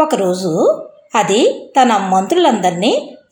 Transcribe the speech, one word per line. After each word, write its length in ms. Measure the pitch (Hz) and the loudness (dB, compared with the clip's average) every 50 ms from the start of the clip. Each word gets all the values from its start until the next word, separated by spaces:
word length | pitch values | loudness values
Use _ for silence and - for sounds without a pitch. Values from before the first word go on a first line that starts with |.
ఒకరోజు 800 | 311 311 269 196 196 180 180 185 190 170 156 190 277 539 622 - - - - - _ _ - | 0 0 0 0 0 -2 -2 -2 -4 -2 0 0 2 0 0 -2 -8 -16 -20 -20 _ _ -2
అది 540 | 226 196 170 196 233 339 523 539 - - - - 277 | -2 0 2 2 2 2 0 0 -4 -10 -2 0 2
తన 160 | 254 240 220 | 2 4 2
మంత్రులందర్నీ 1200 | 196 196 185 190 190 190 - 330 359 339 294 233 196 180 180 170 170 190 262 453 587 - - - - _ _ | 0 0 0 0 -2 0 0 0 2 2 2 2 0 0 -2 -2 0 0 0 0 -2 -4 -8 -16 -20 _ _